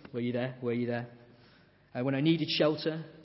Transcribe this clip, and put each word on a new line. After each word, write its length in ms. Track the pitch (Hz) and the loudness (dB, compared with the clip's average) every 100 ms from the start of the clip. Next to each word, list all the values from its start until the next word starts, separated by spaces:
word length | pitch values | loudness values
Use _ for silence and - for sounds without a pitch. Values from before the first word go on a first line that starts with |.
| - | -10
were 100 | 123 | -4
you 100 | 120 | -2
there? 240 | 120 127 131 | 0 -2 -4
Were 120 | 120 | -2
you 140 | 120 117 | 0 0
there? 200 | 120 120 - - - - - - _ _ | -2 -6 -14 -20 -20 -20 -20 -20 _ _
Uh, 100 | 127 | -4
when 120 | 131 135 | 0 2
I 60 | |
needed 280 | 156 165 151 | 4 4 2
shelter, 540 | - 156 156 160 160 151 - | 2 2 2 -2 -4 -8 -16